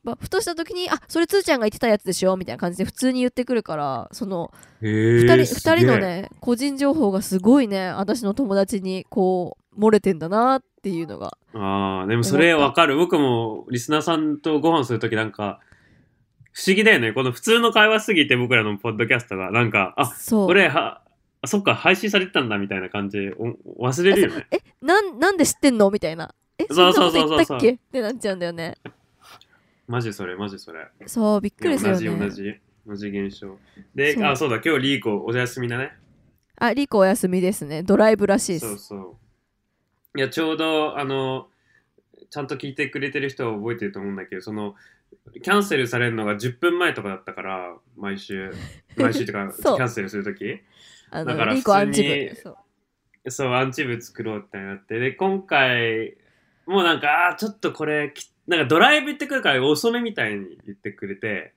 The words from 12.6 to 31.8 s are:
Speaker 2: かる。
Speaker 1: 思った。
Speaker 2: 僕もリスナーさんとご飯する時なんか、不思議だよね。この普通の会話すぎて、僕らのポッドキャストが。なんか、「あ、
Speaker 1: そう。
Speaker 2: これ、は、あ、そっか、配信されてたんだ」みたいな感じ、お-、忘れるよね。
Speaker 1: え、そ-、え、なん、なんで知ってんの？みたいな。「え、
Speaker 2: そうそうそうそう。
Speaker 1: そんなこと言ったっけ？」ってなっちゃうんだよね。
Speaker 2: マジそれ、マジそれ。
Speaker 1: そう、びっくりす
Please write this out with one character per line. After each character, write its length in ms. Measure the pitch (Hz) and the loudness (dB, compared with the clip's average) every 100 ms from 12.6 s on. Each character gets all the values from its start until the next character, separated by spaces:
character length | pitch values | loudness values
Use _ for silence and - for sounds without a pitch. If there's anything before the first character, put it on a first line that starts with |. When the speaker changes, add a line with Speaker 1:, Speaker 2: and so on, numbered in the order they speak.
| 139 | 4
Speaker 2:
か 140 | 170 | 4
る。 80 | 160 | 4
Speaker 1:
思 100 | 139 | 4
っ 40 | 175 | 2
た。 80 | 170 | 2
Speaker 2:
僕 40 | |
も 440 | 135 117 113 107 - | 2 2 -2 -8 -6
リ 100 | 120 | -6
ス 120 | - | 0
ナ 60 | 156 | 0
ー 40 | |
さ 140 | 151 | 0
ん 220 | 160 156 147 | 0 0 -2
と 240 | 165 151 | 0 2
ご 100 | 160 | 4
飯 140 | 165 | 2
す 80 | 123 | 0
る 60 | 113 | -2
時 180 | 113 110 | 0 -2
な 80 | |
ん 60 | 107 | -4
か、 280 | - 101 90 _ _ _ _ _ _ _ _ _ | -4 -8 -8 _ _ _ _ _ _ _ _ _
不 100 | - | -4
思 80 | - | 2
議 120 | 196 | 4
だ 80 | 214 | 6
よ 60 | 175 | 4
ね。 120 | 113 | 2
こ 120 | 117 | 0
の 100 | 127 | -2
普 80 | 123 | -2
通 180 | - 233 | 2 4
の 140 | 233 | 4
会 160 | 220 214 | 6 6
話 100 | 220 | 4
す 140 | 226 | 2
ぎ 160 | 180 131 | 2 4
て、 80 | 123 | 2
僕 180 | 120 | 4
ら 80 | 123 | 2
の 140 | 107 104 | 2 -2
ポ 120 | 117 | -4
ッ 80 | 107 | -2
ド 80 | 113 | 0
キ 60 | |
ャ 60 | 123 | 0
ス 80 | - | -2
ト 80 | |
が。 160 | 95 92 | -6 -2
な 100 | 110 | 0
ん 60 | 117 | 2
か、 220 | 104 92 - | 2 0 0
「あ、 80 | |
Speaker 1:
そ 400 | 139 - - 220 | -2 -4 -2 0
う。 20 | 185 | 4
Speaker 2:
こ 60 | |
れ、 160 | 185 170 | 4 4
は、 320 | 151 - - _ _ _ _ | 2 -2 -8 _ _ _ _
あ、 60 | - | -2
そ 100 | 202 | 0
っ 60 | |
か、 120 | 196 | 0
配 220 | 110 175 190 | 2 2 2
信 120 | 214 | 2
さ 80 | 196 | 0
れ 100 | 185 | 0
て 40 | |
た 100 | 165 | -2
ん 60 | 123 | 0
だ」 100 | 101 | -4
み 100 | 98 | -2
た 80 | 95 | -4
い 40 | |
な 60 | 92 | -4
感 220 | 104 98 | -6 -4
じ、 100 | 101 98 - | -4 -6 -6
お-、 460 | 117 - - - 123 | -8 -8 -18 -4 -4
忘 140 | 135 | 2
れ 120 | 180 | 4
る 60 | 196 | 4
よ 60 | 151 | 2
ね。 180 | - - | -2 -6
Speaker 1:
え、 60 | - | -6
そ-、 60 | |
え、 220 | _ _ | _ _
な 160 | 262 392 | 2 2
ん、 180 | 392 226 | 2 0
な 120 | 349 | 0
ん 40 | 381 | 2
で 80 | |
知 60 | 262 | 0
っ 80 | - | 4
て 100 | 285 | 2
ん 80 | 226 | 6
の？ 140 | 196 | 4
み 80 | 202 | 2
た 100 | 165 | -4
い 60 | |
な。 180 | 165 160 _ _ - | -8 -12 _ _ -8
「え、 80 | - | -2
Speaker 2:
そ 160 | 151 180 | 6 6
う 60 | |
そ 140 | - 180 | 6 4
う 40 | |
そ 140 | 165 | 4
う 20 | 156 | 2
そ 0 | |
う。 20 | |
Speaker 1:
そ 60 | |
ん 20 | 156 | 2
な 0 | |
こ 0 | |
と 0 | |
言 60 | |
っ 20 | - | 2
た 100 | 131 | 2
っ 20 | |
け？」 120 | 220 | 2
っ 20 | 247 _ | 0 _
て 100 | 262 | -6
な 100 | 214 | -4
っ 20 | |
ち 140 | 247 208 | -4 -6
ゃ 40 | |
う 40 | 190 | -4
ん 20 | |
だ 60 | |
よ 80 | 175 | -6
ね。 240 | 170 165 - - _ _ _ - - _ _ _ _ - | -8 -12 -12 -20 _ _ _ -20 -20 _ _ _ _ -6
Speaker 2:
マ 120 | 120 | -4
ジ 100 | 117 | -4
そ 140 | 101 | -8
れ、 100 | 90 | -10
マ 140 | 92 101 | -8 -10
ジ 100 | 98 | -10
そ 140 | - | -16
れ。 120 | 82 71 _ | -18 -20 _
Speaker 1:
そ 320 | - 240 214 208 | -10 -2 0 0
う、 40 | |
び 80 | 202 | -2
っ 40 | |
く 120 | _ 349 | _ -2
り 100 | |
す 60 | 269 | 0